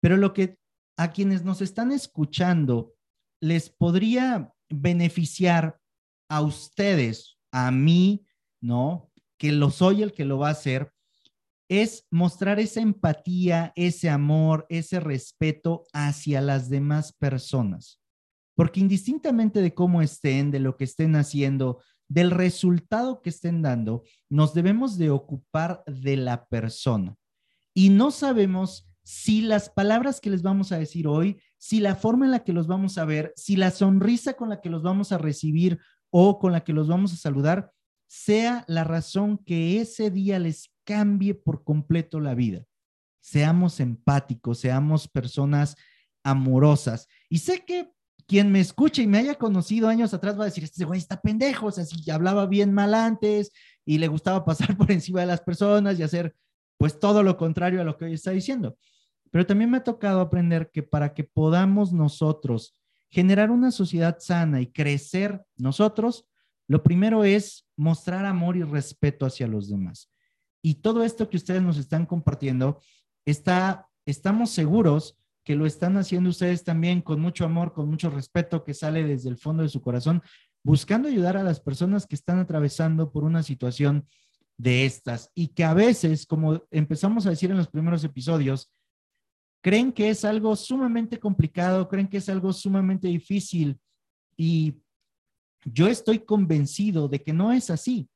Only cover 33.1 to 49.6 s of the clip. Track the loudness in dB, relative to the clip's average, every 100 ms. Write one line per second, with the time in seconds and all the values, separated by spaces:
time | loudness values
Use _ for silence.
33.1 | -2 -4 -10 -2 2 2 2 4 4 4
34.1 | 0 -2 -6 -8 -8 -6 -4 -2 -2 -2
35.1 | -2 -2 -4 -2 2 0 0 _ _ _
36.1 | 6 6 6 0 0 -2 -2 0 0 0
37.1 | -2 -4 0 0 0 -4 _ _ _ _
38.1 | -10 0 0 2 -4 -4 -2 -2 -4 -4
39.1 | -2 -2 -2 -2 -2 0 0 -2 -4 -4
40.1 | -2 -2 0 -2 -4 -12 _ -6 0 2
41.1 | 2 0 0 -2 -4 -2 -2 0 -2 -2
42.1 | -6 -4 0 -2 -2 -12 _ _ _ _
43.1 | _ -4 0 2 4 2 0 -4 -2 0
44.1 | 0 0 -8 -6 -4 -2 0 2 0 -2
45.1 | -8 -6 -4 0 0 0 -4 _ _ _
46.1 | _ -2 0 2 6 6 4 0 -8 -12
47.1 | _ _ -4 -2 -4 -4 -6 -6 _ _
48.1 | _ _ 4 4 4 2 2 2 2 2
49.1 | 2 2 -2 0 0